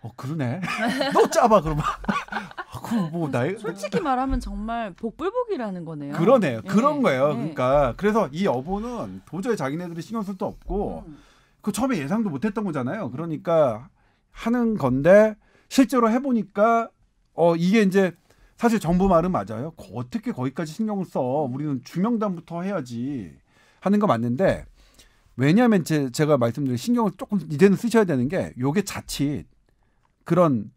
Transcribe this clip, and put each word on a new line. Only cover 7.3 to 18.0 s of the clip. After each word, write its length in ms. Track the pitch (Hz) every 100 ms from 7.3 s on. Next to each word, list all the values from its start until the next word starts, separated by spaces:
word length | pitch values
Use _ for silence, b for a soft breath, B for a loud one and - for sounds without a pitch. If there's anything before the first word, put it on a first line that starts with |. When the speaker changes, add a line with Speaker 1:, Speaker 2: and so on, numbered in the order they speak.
| 151
Speaker 1:
그러니까 580 | - 143 127 143 135 113
그래서 320 | 196 220 165
이 140 | 151 202
여부는 760 | 123 143 196 233 240 117 95 -
도저히 280 | 156 196 214
자기네들이 460 | 135 156 180 170
신경 220 | - 226
쓸 120 | 190 190
데 100 | 190
없고 580 | 98 - 196 190 165 -
Speaker 2:
음. 120 | 143 B B B B
Speaker 1:
그 100 | -
처음에 280 | 202 262 220
예상도 320 | 139 208 208
못했던 320 | 139 214 220
거잖아요. 480 | 208 147 123 202 151
그러니까 760 | 127 170 151 - 165 143 107 143 _ _ _ _
하는 480 | - 233 247 233 214
건데 560 | 131 127 156 202 220 208 b b b
실제로 400 | - 269 254 233
해보니까, 800 | 240 277 240 202 - 220 226 226 _ _ _ _ -
어, 200 | 170 170
이게 260 | 175 226
이제 300 | 196 190